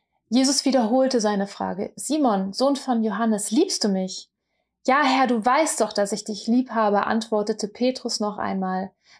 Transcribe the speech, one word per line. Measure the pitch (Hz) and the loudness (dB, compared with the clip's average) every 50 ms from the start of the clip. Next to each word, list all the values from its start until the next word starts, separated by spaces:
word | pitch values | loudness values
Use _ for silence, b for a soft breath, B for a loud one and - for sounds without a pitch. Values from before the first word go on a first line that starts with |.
| B B B B _ - | B B B B _ 0
Jesus | 220 254 269 269 277 - - | 2 2 4 4 2 2 2
wiederholte | 277 254 262 226 208 240 262 262 262 262 233 | 2 2 2 2 2 2 2 2 2 2 2
seine | 208 208 208 196 202 | 2 0 0 0 -2
Frage, | 202 - - 196 190 185 180 208 - - | -4 -4 -6 -6 -6 -4 -6 -8 -8 -8
"Simon, | - - - 277 311 285 240 202 196 190 196 | -10 -6 -4 0 0 2 2 2 0 -2 -4
Sohn | 190 - 254 277 277 | -2 0 0 0 0
von | 269 - - 247 226 220 | 0 -2 -2 -2 0 0
Johannes, | 220 196 202 233 226 214 202 - - | -2 -2 0 0 0 0 0 -2 0
liebst | 214 277 381 381 - - - | 2 2 2 2 0 0 0
du | 208 | 0
mich?" | 190 185 185 185 185 - - _ _ _ _ _ _ _ _ _ _ _ - | 0 0 -2 -4 -6 -12 -16 _ _ _ _ _ _ _ _ _ _ _ 0
"Ja, | - 254 285 302 | 2 2 4 4
Herr, | 262 262 269 262 254 | 4 4 4 2 2
du | 247 220 202 | 2 2 2
weißt | 240 247 302 320 285 - - | 2 2 2 2 0 0 0
doch, | 220 214 | -2 -2
dass | - 208 202 196 | 0 -2 -2 -2
ich | 220 208 - | -2 -6 -6
dich | - 214 190 - 226 | -8 -10 -6 -2 0
lieb | 233 247 254 - | 2 2 2 0
habe", | 220 226 220 208 202 196 - | 0 0 2 2 2 2 2
antwortete | - 214 226 220 - 220 208 208 214 214 214 - 202 | 0 -2 -2 -2 -2 -2 -2 0 -2 -4 -4 -6 -8
Petrus | - - 240 254 254 - - 233 - - | -4 -2 -2 -2 -2 -2 -6 -6 -4 -4
noch | 208 208 202 - | -4 -4 -4 -6
einmal. | - 202 196 190 190 185 185 185 196 196 b b b b b | -6 -4 -4 -4 -4 -4 -4 -4 -6 -8 b b b b b